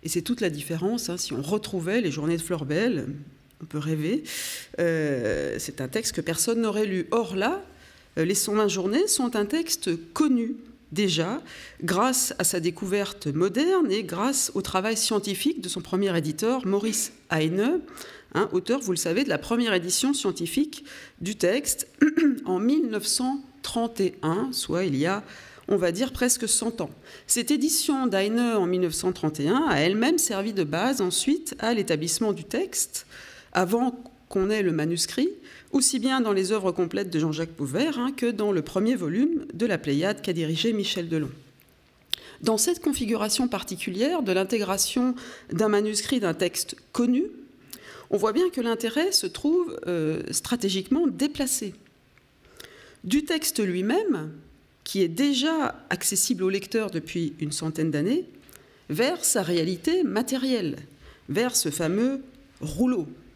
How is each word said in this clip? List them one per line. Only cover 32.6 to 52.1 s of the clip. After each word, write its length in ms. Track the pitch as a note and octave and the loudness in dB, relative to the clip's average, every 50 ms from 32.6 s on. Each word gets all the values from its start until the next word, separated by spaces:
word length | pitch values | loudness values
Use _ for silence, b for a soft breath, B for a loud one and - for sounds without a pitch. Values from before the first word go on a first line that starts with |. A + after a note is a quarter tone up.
| F#4+ F#4 - - - - - - - B B B B B B B B B | -2 -2 -2 -4 -4 -4 -6 -12 -12 B B B B B B B B B
avant 500 | - F3 F#3+ F3+ G#3 A#3 B3 B3+ A#3+ - - - - - - _ | 0 0 2 4 2 2 2 0 0 -4 -14 -18 -20 -20 -20 _
qu'on 200 | - G3 F#3+ G3 | 0 0 2 2
ait 140 | G#3+ A3 | 2 2
le 80 | G3+ F3+ | 2 2
manuscrit, 580 | D#3+ D#3 D3+ D#3+ E3+ E3+ - - - - C4+ F4+ G4+ - B B B B B B | 2 2 0 0 0 -2 -2 -2 0 0 0 0 0 -4 B B B B B B
aussi 260 | - C#4 C4 - - B3 | 0 2 2 4 2 2
bien 220 | G#3 C4 C4 C4 | 0 2 2 2
dans 120 | A#3+ A3 | 2 2
les 200 | G3+ F#3+ F#3+ F3+ | 2 2 2 2
œuvres 180 | A3 G#3+ F#3+ F#3 | 0 2 2 0
complètes 400 | F3 - F3+ E3+ F3 F#3+ G3+ F#3 | 2 2 -2 0 0 -4 -4 0
de 80 | E3+ D#3+ | 0 0
Jean-Jacques 320 | D#3 D#3+ D3+ D3 E3 D#3+ | 2 2 0 -2 -4 -6
Pauvert, 480 | - - C#3+ C3+ C3 F#3+ C4+ D#4+ C#4+ B3 | -4 -6 -6 -2 0 0 0 0 0 0
hein, 140 | A#3+ C4+ C#4 | -2 -2 -2
que 100 | C4+ B3 | 0 -2
dans 260 | A#3 A#3 G3+ G#3+ G#3 | -2 0 0 0 2
le 100 | G3 E3 | 2 0
premier 320 | D3 - - - G#3 A3+ C4 | -2 0 0 0 2 2 2
volume 500 | G#3 F3 D3+ E3 G#3+ C4 E4 E4+ D4 - - | 2 0 0 2 2 2 2 2 -2 -4 -6
de 140 | - E3+ A3 | -4 -2 0
la 100 | A#3 F#3+ | 0 0
Pléiade 460 | D#3+ - D3 C#3 C#3+ E3 G3 G#3 - | 0 0 0 0 2 2 0 -2 -2
qu'a 100 | - G3 | -2 -2
dirigé 400 | F3 E3 D#3+ D3+ E3 D#3 - A#3 | 0 0 0 0 0 0 2 0
Michel 360 | A3+ G#3 G3 G#3 - F#3 E3+ E3 | 2 0 0 -2 -2 -4 -2 -2
Delon. 220 | E3 D#3+ D3+ C3 B2+ - - - - _ - _ _ _ _ _ _ _ _ _ B B B B B B | -2 -2 -2 -4 -6 -14 -20 -20 -20 _ -20 _ _ _ _ _ _ _ _ _ B B B B B B
Dans 160 | - - A3 | 2 2 4
cette 240 | G#3 - F4 F4 F4 | 4 4 2 2 0
configuration 680 | - D4+ C4+ - B3+ G3+ A3+ G#3+ G#3 G#3+ G#3 - B3+ A#3+ | 0 -2 0 0 0 0 0 0 0 0 2 2 2 2
particulière 760 | - F#3+ - - F#3+ F3 - - F3+ F#3+ A#3 D4 F4+ E4 | 0 -2 -4 -6 -8 -6 -6 -6 0 0 2 2 2 2
de 80 | C4 F#3+ | 2 2
l'intégration 840 | F#3 F#3 F#3+ F#3+ B3 A3+ G#3 F3+ F#3+ F#3+ - - - B3+ B3 B3+ B3 B3 B B B B B B | 2 2 2 2 2 0 2 0 0 0 0 0 2 2 2 2 0 -2 B B B B B B
d'un 160 | - E3+ A3 G#3+ | 0 2 4 6
manuscrit 520 | G#3 G3+ G#3 G#3+ G#3+ G#3 - - C#4 B3 | 6 4 4 2 0 -2 -2 0 0 2
d'un 140 | G#3 F3 E3 | 2 0 0
texte 420 | E3 F#3+ F3 - - - - - - - _ | 2 0 0 0 -4 -6 -6 -8 -16 -16 _
connu, 320 | _ - A#3+ A#3+ B3 C4 F4+ G#4+ - - - - - - B B B B B B B B B B | _ 0 2 4 4 2 2 -2 -4 -14 -20 -20 -20 -20 B B B B B B B B B B
on 60 | - | 0
voit 160 | G3+ G3+ A3 | 2 2 2
bien 180 | G#3 C#4 F#4 F4+ | 4 4 2 2
que 100 | - C4+ | 2 0
l'intérêt 500 | A#3 A#3 A3+ A3+ A#3 A3+ A3+ C#4+ E4 G4 | 0 0 0 0 0 0 2 2 2 2
se 160 | F#4 - - | 2 0 0
trouve, 500 | F#3 - - - C#4+ E4 F4 F4 E4 - - - - | -2 -6 -2 0 2 2 2 2 0 -6 -8 -4 -2
euh, 340 | F3 E3+ D#3 D#3 D#3+ E3+ - - | 0 0 0 0 0 -2 -4 -4
stratégiquement 800 | - - - - A#3+ A#3+ - G3 F#3 F#3+ F#3+ - C4 D4+ F4 C#4+ | -6 -6 -2 -2 -2 0 0 0 0 0 0 0 2 2 2 2
déplacé. 640 | G3+ - C#4 D4 D4 - C#4 B3+ - - A3+ G3+ E3 - - - _ _ _ _ | 2 0 -2 -2 0 -2 -2 -2 -2 -4 -4 -8 -10 -12 -20 -20 _ _ _ _